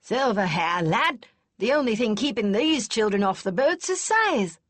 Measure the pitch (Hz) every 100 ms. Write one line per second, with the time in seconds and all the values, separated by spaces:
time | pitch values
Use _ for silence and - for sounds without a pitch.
0 | - 233 269 208 185 160 165 175 165 196
1 | 320 277 - _ _ _ 208 294 262 214
2 | 247 208 285 233 208 196 311 311 208 -
3 | 214 196 202 190 - 180 277 349 - 370
4 | - 440 440 302 185 -